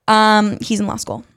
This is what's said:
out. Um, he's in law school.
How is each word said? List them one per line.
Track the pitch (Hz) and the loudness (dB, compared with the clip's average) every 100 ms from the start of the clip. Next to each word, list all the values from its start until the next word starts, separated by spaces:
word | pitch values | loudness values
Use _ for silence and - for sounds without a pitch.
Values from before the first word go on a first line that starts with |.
| - | 0
out. | |
Um, | 214 214 214 208 - | 4 4 4 2 -4
he's | - 214 | -6 -4
in | 202 | -4
law | 220 | -6
school. | - 104 - | -10 -12 -14